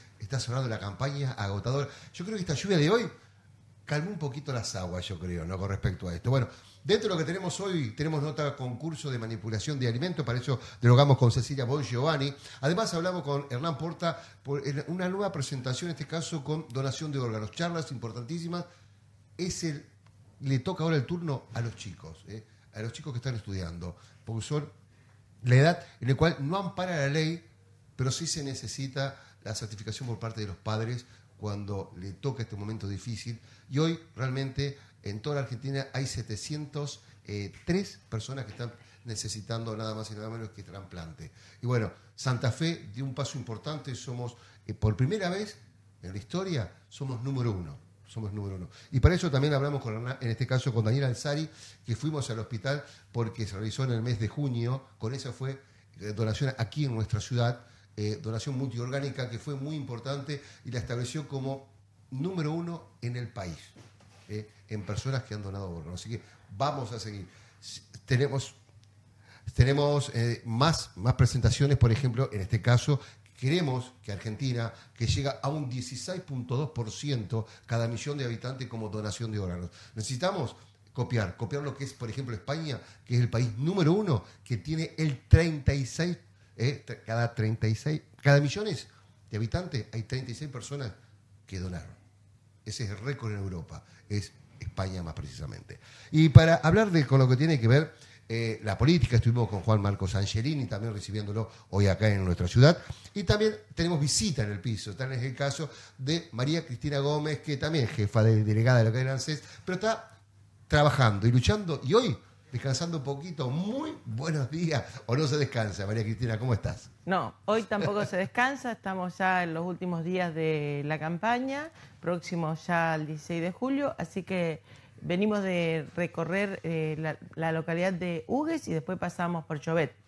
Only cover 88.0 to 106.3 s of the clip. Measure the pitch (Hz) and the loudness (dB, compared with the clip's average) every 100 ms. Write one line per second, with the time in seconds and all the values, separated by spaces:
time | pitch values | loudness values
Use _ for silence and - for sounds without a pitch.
88 | - - 135 143 143 196 214 131 - - | -6 0 6 6 6 0 -2 -4 -8 -20
89 | - _ - 107 113 170 180 127 - 113 | -20 _ -8 -4 -2 -2 -2 -6 -6 -8
90 | 104 127 123 120 151 123 - 139 117 - | -6 -8 -8 -10 -10 -10 -10 -8 -10 -12
91 | - - _ - - 95 90 87 76 - | -20 -20 _ -20 -12 -8 -6 -8 -12 -20
92 | - _ - - _ _ 110 - 104 98 | -20 _ -20 -20 _ _ -12 -6 -6 -4
93 | 127 139 110 104 95 87 - - - - | -6 -4 -4 -4 -4 -6 -8 -14 -16 -20
94 | - 104 - - - - - - 95 92 | -6 -4 -4 -16 -20 -12 -10 -4 -4 -4
95 | 82 - 71 64 71 50 - - - - | -8 -8 -10 -10 -10 -12 -16 -20 -20 -20
96 | - 156 160 127 160 165 156 196 214 165 | 0 6 12 12 12 8 8 6 6 4
97 | 123 135 127 127 160 139 113 139 160 - | 6 6 6 6 4 4 8 8 6 -6
98 | - - - 113 113 - 107 95 131 175 | -20 -20 -6 -2 -2 -2 -2 4 6 6
99 | - 117 117 120 110 101 110 107 101 98 | 6 6 6 4 2 0 2 4 4 0
100 | 92 95 101 113 131 147 117 101 113 104 | 0 0 0 0 0 -2 -2 -4 -4 -6
101 | - 107 104 107 107 - - 101 101 87 | -6 -6 -4 -4 -4 -8 -2 4 6 6
102 | 107 101 90 85 87 120 143 180 - - | 4 4 2 2 4 8 8 8 -2 -16
103 | - 202 196 214 214 214 - - 170 156 | -10 -8 0 2 2 0 -12 -2 0 2
104 | 143 - 208 120 104 101 120 104 104 95 | 2 2 0 0 -2 -2 -4 -4 -6 -8
105 | 131 127 131 120 139 143 151 - - - | -6 -4 -6 -2 -4 -2 -8 -10 -20 -8
106 | 131 165 - | -2 -2 -2